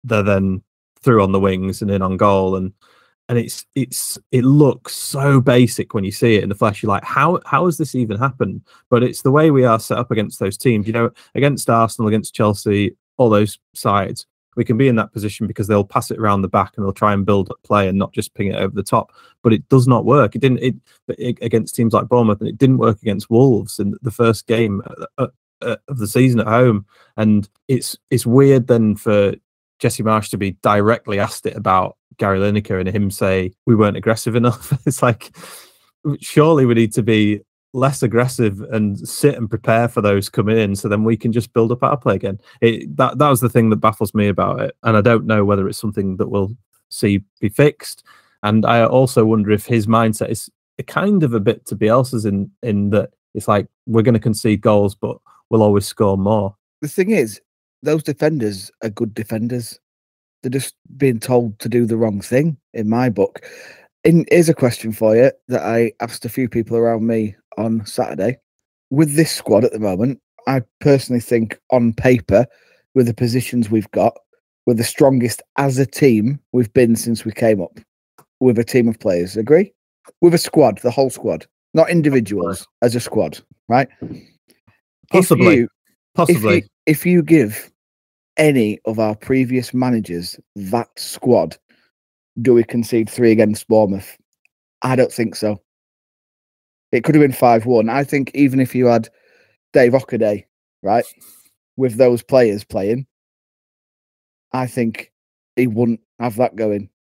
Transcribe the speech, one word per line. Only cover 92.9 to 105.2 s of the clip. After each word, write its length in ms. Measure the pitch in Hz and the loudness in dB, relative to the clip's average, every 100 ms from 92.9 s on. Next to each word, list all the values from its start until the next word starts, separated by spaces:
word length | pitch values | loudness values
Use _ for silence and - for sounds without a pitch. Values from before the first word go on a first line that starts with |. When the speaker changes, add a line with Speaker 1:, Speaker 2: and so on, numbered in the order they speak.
| 117 110 | -4 -4
Speaker 2:
three 240 | - 120 | 0 2
against 360 | 110 107 107 - | 4 2 -2 0
Bournemouth? 500 | 110 104 98 - - _ _ _ _ _ _ | 0 2 -2 -10 -20 _ _ _ _ _ _
I 140 | 127 127 | -4 0
don't 180 | 123 | 0
think 220 | - 110 - | -2 -6 -4
so. 260 | 107 104 _ _ _ _ _ _ _ _ _ _ _ _ _ | -6 -6 _ _ _ _ _ _ _ _ _ _ _ _ _
It 120 | 123 | -4
could 100 | 113 | 2
have 80 | 151 | 4
been 100 | 143 | 4
five 360 | 131 123 117 113 | 4 4 4 2
one. 220 | 120 113 | 2 2
I 140 | 127 | -2
think 280 | 143 143 131 | -2 -4 -4
even 260 | 135 143 135 | 0 2 2
if 140 | 127 | -2
you 140 | 123 123 | 0 2
had 200 | 117 117 _ _ _ _ _ _ | 2 -2 _ _ _ _ _ _
Dave 200 | 147 123 | 4 4
Ockaday, 520 | 127 - 120 110 104 - _ _ _ | 4 -2 -2 -2 -2 -8 _ _ _
right, 240 | 95 113 - - - _ _ _ _ - | -2 -2 -2 -14 -20 _ _ _ _ -4
with 200 | 131 110 | -4 4
those 260 | 127 120 | 2 2
players 400 | - 131 120 104 | 2 2 2 0
playing, 420 | - 107 98 120 139 _ _ _ _ _ _ _ _ _ _ _ _ _ _ | -8 -6 -4 -4 -8 _ _ _ _ _ _ _ _ _ _ _ _ _ _
I 160 | 127 127 | -6 -6
think 440 | 131 113 107 - _ | -2 -4 -4 -18 _